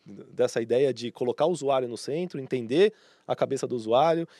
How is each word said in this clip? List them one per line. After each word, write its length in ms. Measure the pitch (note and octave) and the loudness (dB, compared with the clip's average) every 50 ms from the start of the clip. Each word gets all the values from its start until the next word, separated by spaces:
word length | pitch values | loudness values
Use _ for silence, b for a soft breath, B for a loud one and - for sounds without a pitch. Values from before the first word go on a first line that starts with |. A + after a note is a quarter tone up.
| _ | _
dessa 560 | - G2+ G2+ - - - - B2 A#2+ - A#2+ | -20 -20 -20 -20 -16 -2 0 0 0 0 -2
ideia 320 | A#2 A2+ B2 B2+ C#3+ C3+ A#2+ | -2 0 2 2 4 2 0
de 180 | A2+ A#2+ A#2 | -2 -6 -10
colocar 340 | - - C3 A#2+ A2+ - D3 | -6 -4 -2 -2 0 0 0
o 60 | E3+ | 0
usuário 360 | F#3 D3+ C#3 C3+ C3+ C3 B2+ A#2+ | 0 0 0 0 0 0 0 -2
no 100 | A#2 G#2 | -6 -8
centro, 420 | - - C#3 E3 F3+ F3 - D3 | -8 -6 -4 -4 -6 -6 -8 -10
entender 540 | C3 - C3 B2+ A#2 A2 B2+ E3 G3+ G#3+ G#3+ b b b b b b - | -6 -4 -4 -4 -4 0 4 4 4 4 2 b b b b b b -6
a 80 | B2 | -2
cabeça 320 | - C3 - C3+ C3 - B2+ | 0 0 -2 0 -4 -4 -4
do 80 | B2+ | -4
usuário 500 | A#2+ A2 A2 A2+ B2+ D3+ E3 E3 E3+ E3 B B B | -6 -2 2 4 4 4 4 2 0 -2 B B B